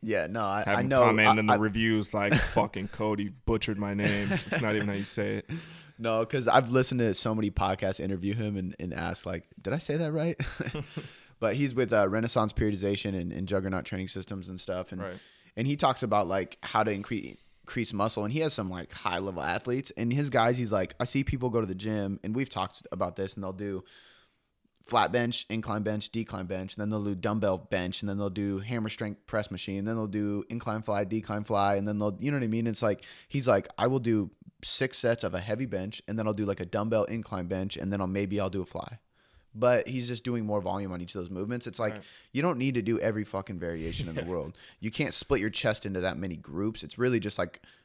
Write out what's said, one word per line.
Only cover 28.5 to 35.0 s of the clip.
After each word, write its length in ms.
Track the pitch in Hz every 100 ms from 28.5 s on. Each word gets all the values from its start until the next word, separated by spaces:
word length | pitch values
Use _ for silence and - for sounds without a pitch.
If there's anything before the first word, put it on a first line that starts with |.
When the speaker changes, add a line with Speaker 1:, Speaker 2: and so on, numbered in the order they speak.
| 98
Speaker 1:
hammer 300 | 104 120 107
strength 360 | - 107 101 -
press 260 | 107 104
machine, 280 | 92 - 98
and 80 | 104
then 80 | 113
they'll 120 | 107
do 360 | 104 104 104 -
incline 320 | 117 113 107
fly, 220 | 110 101
decline 400 | 98 113 - 104
fly, 320 | 104 104 101 101
and 120 | 104
then 120 | 104
they'll, 180 | 104 95
you 120 | 135
know 60 | 143
what 60 |
I 40 | 117
mean? 200 | 113 117
It's 140 | 107
like, 220 | 113 98 - - -
he's 200 | 143 127
like, 200 | 101 - -
"I 100 | 120
will 120 | 135
do 320 | 117 107 98 - - _
six 340 | - - 131
sets 260 | -